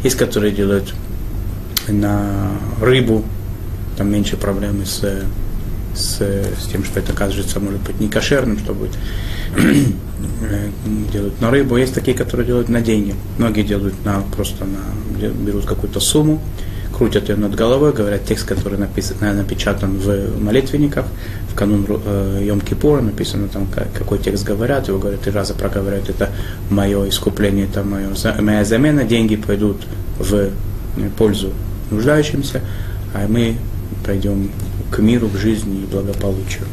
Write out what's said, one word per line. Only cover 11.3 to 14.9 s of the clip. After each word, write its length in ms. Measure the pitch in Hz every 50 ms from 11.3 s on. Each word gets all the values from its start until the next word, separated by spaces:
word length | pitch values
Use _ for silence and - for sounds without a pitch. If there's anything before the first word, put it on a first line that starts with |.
| 95 -
на 100 | - 117
рыбу. 260 | 123 139 135 120 117 120
Есть 160 | 131 127 131
такие, 220 | - - - 123
которые 300 | - 127 - - 120 123
делают 240 | 117 123 123 117 110
на 120 | 120 120
деньги. 340 | 113 113 113 107 101 98 98 - - - - -
Многие 260 | 120 117 107 107 104
делают 320 | 98 104 101 98 101 90 - -
на, 160 | 104 101 98 98 - -
просто 300 | - 98 95 - - 95
на, 540 | 98 98 98 - -